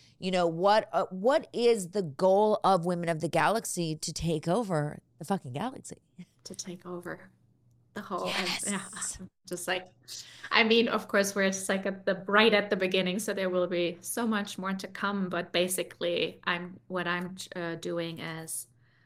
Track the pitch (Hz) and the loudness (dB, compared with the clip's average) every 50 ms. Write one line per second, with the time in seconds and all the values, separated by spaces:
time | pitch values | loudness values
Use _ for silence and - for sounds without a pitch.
0 | - _ _ - 175 185 185 180 175 170 165 165 185 196 214 220 - - - 175 | -20 _ _ -8 -4 0 2 4 4 2 2 4 4 6 6 6 4 2 0 0
1 | 185 - 185 185 196 247 285 320 - - - 214 240 233 233 208 180 165 - 208 | 0 -2 -2 0 2 4 4 2 2 -2 -2 2 4 4 4 4 0 -4 -4 -4
2 | 185 151 131 - 185 185 190 202 214 214 214 - - 185 196 175 165 180 175 175 | -4 -4 -2 2 4 6 6 6 6 4 4 4 4 4 4 4 2 0 -2 0
3 | 170 165 165 151 165 151 - 160 151 170 208 226 - - - 180 170 160 156 156 | 0 -2 -2 -2 -2 0 2 2 4 4 2 0 -2 -4 -4 -2 -2 -2 -4 -4
4 | - 170 156 - 160 170 160 156 - 165 180 240 233 190 175 151 147 147 - - | -6 -8 -6 -4 -2 0 -2 0 0 0 0 0 0 0 0 0 0 -2 -4 -10
5 | - _ _ - 160 - 196 180 - 131 120 143 208 262 - - - - - - | -16 _ _ -10 -4 -4 -4 -4 -4 -6 -8 -6 -6 -6 -8 -10 -14 -16 -18 -18
6 | _ _ _ - 180 - _ _ - - 190 - - 185 175 - - 175 180 175 | _ _ _ -20 -20 -20 _ _ -18 -16 -14 -12 -12 -12 -12 -12 -12 -10 -10 -10
7 | 175 170 165 - - - _ _ _ _ _ _ _ _ _ _ _ _ - 214 | -8 -10 -12 -12 -14 -20 _ _ _ _ _ _ _ _ _ _ _ _ -14 -12
8 | 208 - 190 175 185 180 180 190 190 180 185 - - 202 202 190 190 - - 185 | -8 -6 -4 -4 -2 -2 -2 -2 -2 -2 -2 -4 -2 -2 -4 -4 -6 -8 -10 -8
9 | - - - - 190 - _ _ _ - 180 175 - 196 185 185 180 - - _ | -8 -8 -8 -10 -12 -16 _ _ _ -10 -10 -6 -4 -2 -4 -4 -4 -10 -20 _
10 | _ - - - - - - - - - - 220 226 220 226 233 226 - - 214 | _ -16 -14 -14 -16 -16 -18 -16 -2 2 4 6 6 8 6 6 4 4 2 -2
11 | 208 - - 202 196 196 - 202 190 190 190 - - - 190 190 190 196 190 - | -2 0 2 2 2 2 2 2 2 2 0 0 -2 -2 -2 -2 -2 -4 -6 -4
12 | - 196 190 180 - - 196 214 220 226 208 208 202 202 214 185 190 185 190 185 | -2 -2 -2 -2 0 4 6 6 8 8 6 4 4 2 0 0 2 2 2 2
13 | 180 180 180 220 196 220 196 196 190 180 180 180 180 180 185 175 175 170 175 - | 2 2 0 -2 -2 -2 -2 -2 0 0 0 0 0 0 0 0 0 0 -2 -6
14 | - - - 233 240 220 220 202 202 - - - 185 190 190 190 196 - - - | -8 -8 -4 -2 0 0 0 0 -2 -4 -6 -6 -4 -4 -4 -4 -6 -8 -8 -4
15 | 208 202 202 196 190 180 180 170 175 - - 175 180 185 - 180 175 - - - | -4 -2 -2 -2 -2 -2 -2 -4 -2 0 0 0 0 0 0 -4 -4 -6 -6 -6
16 | 170 175 170 170 165 165 - - - 180 175 175 180 175 185 - _ - 185 180 | -4 -2 0 0 -2 -2 -4 -4 -4 -2 -2 -2 -4 -10 -14 -16 _ -6 -4 -2
17 | 170 175 175 175 185 180 185 185 - - - 185 170 170 165 165 170 175 170 170 | -2 -2 -2 -2 -4 -6 -8 -12 -12 -10 -8 -6 -6 -6 -6 -6 -6 -4 -4 -4
18 | 165 165 165 165 165 165 160 160 160 160 - - - - _ _ _ _ _ _ | -4 -6 -6 -8 -8 -10 -10 -10 -10 -10 -10 -10 -10 -12 _ _ _ _ _ _
19 | _ | _